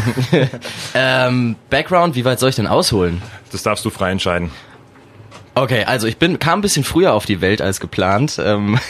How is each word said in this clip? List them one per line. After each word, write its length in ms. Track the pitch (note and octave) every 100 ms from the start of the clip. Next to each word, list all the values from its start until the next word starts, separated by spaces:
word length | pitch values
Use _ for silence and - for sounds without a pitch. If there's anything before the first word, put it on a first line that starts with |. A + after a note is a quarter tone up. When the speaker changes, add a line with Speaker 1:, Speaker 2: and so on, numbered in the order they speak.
| A2+ B2 B2 E3
Speaker 1:
<laughs> 540 | B2+ A#2+ - - -
Ähm, 600 | B2 C3 C3 B2+ B2+ A#2+ A2 -
Background, 460 | C#3+ D#3+ F3+ F3
wie 100 | B2+
weit 160 | B2 A#2+
soll 80 | C3
ich 80 | B2+
denn 100 | G2
ausholen? 540 | A#2+ F3+ G#2+ F2 F2 G#2+ - -
Speaker 2:
Das 100 | F#2+
darfst 220 | A2 G#2
du 60 | A2
frei 220 | - F#2
entscheiden. 380 | F#2+ F#2+ F2 E2+ - - - - - - - - - - B2
Speaker 1:
Okay, 260 | B2+ A#2+
also 220 | G2 B2+ A2+
ich 100 | G#2+
bin, 220 | E3+ D#3
kam 220 | D#3+ F#3
ein 20 |
bisschen 220 | G3+ D3+
früher 280 | C3 D#3+ F3+
auf 140 | G#2+ -
die 140 | F#2
Welt 200 | F#2 A2
als 200 | F#2+ F#2+
geplant. 600 | F2 - F#2 G2+ D3 -
Ähm, 360 | F#2 G#2 G#2 B2 -